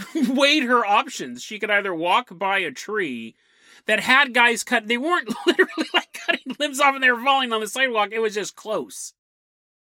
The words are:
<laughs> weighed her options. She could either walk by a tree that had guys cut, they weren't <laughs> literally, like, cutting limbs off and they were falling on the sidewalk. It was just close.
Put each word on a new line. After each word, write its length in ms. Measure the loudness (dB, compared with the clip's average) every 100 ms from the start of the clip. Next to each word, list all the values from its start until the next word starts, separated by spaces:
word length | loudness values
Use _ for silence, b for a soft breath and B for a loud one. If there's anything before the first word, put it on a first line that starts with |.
| -4
<laughs> 140 | -2 0
weighed 360 | 4 4 4
her 200 | 4 2
options. 580 | 4 2 0 -6 -10 -10
She 160 | -12 -8
could 120 | 0
either 240 | 0 0
walk 440 | -2 2 2 0 -6
by 200 | -2 0
a 120 | -2
tree 640 | -6 -8 -4 -4 -6 -10 b b b b b -2
that 140 | -2
had 340 | 4 4 4
guys 280 | 4 4 2
cut, 240 | 0 -2 0
they 120 | -2
weren't 360 | 0 -2 -2 -2
<laughs> 60 | 0
literally, 420 | 2 2 0 -2
like, 200 | -2 -2
cutting 420 | -8 -4 -4 -4 -6
limbs 200 | -6 2
off 160 | 2
and 80 | 4
they 80 | 2
were 140 | 2
falling 280 | 2 2 2
on 80 | -2
the 60 | -4
sidewalk. 440 | -2 0 0 0
It 80 | 0
was 140 | -2
just 200 | -2 -6
close. 600 | -10 -6 -4 -6 -12 -16 -18 _ _ _ _ _ _